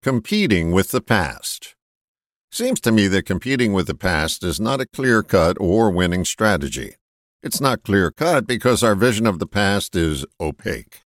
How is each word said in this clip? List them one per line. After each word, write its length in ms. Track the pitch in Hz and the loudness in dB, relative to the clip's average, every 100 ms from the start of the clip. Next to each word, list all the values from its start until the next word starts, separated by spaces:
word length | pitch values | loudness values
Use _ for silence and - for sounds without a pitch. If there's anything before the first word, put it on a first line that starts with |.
Competing 680 | - 127 - 214 190 95 82 | 0 -2 -2 0 2 2 2
with 180 | 90 95 | 2 2
the 100 | 131 | -2
Past. 760 | - 110 76 - - - - _ _ _ _ _ _ _ _ | 0 0 0 -6 -12 -12 -16 _ _ _ _ _ _ _ _
Seems 300 | - 247 254 | -4 -2 0
to 100 | 226 | 2
me 160 | 113 101 | 4 4
that 180 | 98 | 2
competing 480 | - 95 123 135 120 | 0 -4 -2 0 0
with 140 | 98 87 | 0 -2
the 80 | |
past 480 | - 95 80 80 - | -4 -2 -2 -2 -4
is 160 | 90 80 | -6 -4
not 220 | 110 135 | -2 -4
a 60 | 127 | -6
clear-cut 720 | - 131 113 104 92 82 82 | -2 2 2 4 2 4 2
or 320 | 95 104 113 | 2 2 2
winning 320 | 90 90 90 | 2 0 0
strategy. 720 | 90 - 110 92 69 69 53 - _ _ _ _ | -4 0 0 0 -2 -8 -12 -16 _ _ _ _
It's 200 | 160 - | -10 -2
not 240 | 139 120 | -2 -2
clear-cut 640 | - 101 87 - 160 156 110 | 0 2 2 0 0 0 0
because 340 | 120 - 113 | -2 0 2
our 140 | 117 101 | 2 2
vision 320 | 120 107 113 | 2 2 0
of 100 | 87 | -2
the 80 | 80 | -4
past 480 | 101 101 98 - | -2 0 0 -2
is 320 | 92 82 76 67 _ | -2 -2 -2 -8 _
opaque 600 | 80 71 - 67 - - _ | -8 -6 -8 -10 -12 -20 _